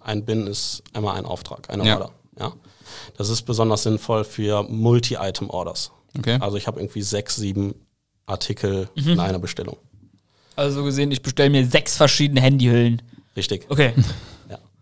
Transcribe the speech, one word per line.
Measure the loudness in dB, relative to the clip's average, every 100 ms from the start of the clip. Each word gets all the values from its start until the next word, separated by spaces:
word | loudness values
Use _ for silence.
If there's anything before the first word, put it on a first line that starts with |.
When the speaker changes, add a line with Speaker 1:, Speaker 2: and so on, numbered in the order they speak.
Speaker 1:
ein | -8 -6 -2
Bin | -2 -2
ist | -4 -6 -8 -10
einmal | -6 -4 -4
ein | -6
Auftrag, | -8 -10 -16 -8
eine | 0 2
Speaker 2:
Ja. | 2
Speaker 1:
Order. | -2 -14 _ -10
Ja. | -10 -10 _ _ -20 -20 -14 -6
Das | -2
ist | -2
besonders | -2 2 2 2
sinnvoll | 2 0 0 -2 -2
für | -4 -2 0
Multi-Item-Orders. | -2 0 4 4 2 -4 -6 -6 -8 -6 -6 -8 -10 _ _ -6
Speaker 2:
Okay. | 0 0
Speaker 1:
Also | 0 -4
ich | -6
habe | -6
irgendwie | -8 -6
sechs, | -4 -4 -4 -4
sieben | -2 -2 -2 -6 _ _ _ _ -10
Artikel | -6 -6 -4 -2 -2 -4 -4
Speaker 3:
Mhm. | 0
Speaker 1:
in | 2
einer | 0 -2
Bestellung. | -6 -8 -10 -12 _ _ -20 _ _ _ _ -4
Speaker 3:
Also | -2 -2
so |
gesehen, | -2 0 0
ich | -2
bestelle | -4 2 4
mir | 6 4
sechs | 4 2 4
verschiedene | 4 4 2 4
Handyhüllen. | 4 6 6 6 4 2 -4 -20 _ -8
Speaker 1:
Richtig. | -4 -4 -2
Speaker 3:
Okay. | 2 4 4
Speaker 1:
<laughs> | 2 0 -12 -20 -18 -20 _ _